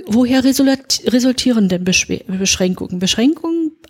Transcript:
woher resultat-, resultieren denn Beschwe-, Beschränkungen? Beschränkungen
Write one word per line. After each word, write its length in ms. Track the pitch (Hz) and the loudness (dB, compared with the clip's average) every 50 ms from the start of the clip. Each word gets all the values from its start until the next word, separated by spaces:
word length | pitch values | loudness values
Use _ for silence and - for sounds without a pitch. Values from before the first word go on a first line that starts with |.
| 208 | -4
woher 380 | 359 208 240 254 240 262 262 254 | -2 0 2 2 2 2 2 2
resultat-, 600 | 269 262 - 277 269 269 269 - - - - - | 2 2 2 2 2 2 0 -2 -4 -6 -4 -2
resultieren 640 | - 220 254 240 262 247 - - 254 240 226 202 180 | 0 0 2 2 0 0 0 0 0 2 2 2 0
denn 140 | 185 175 180 | 0 -2 -2
Beschwe-, 400 | 190 180 170 - - - - - | 0 0 0 -2 -4 -6 -8 -6
Beschränkungen? 720 | - 185 190 190 185 - - 190 185 185 - - - 180 180 | -8 -6 -4 -2 -2 0 0 0 -2 -2 -4 -6 -8 -6 -4
Beschränkungen 720 | 190 185 - - 233 285 320 - - 330 330 339 320 311 - _ - | -2 -2 0 2 2 2 0 0 -4 -4 -2 -2 -2 -4 -6 _ -20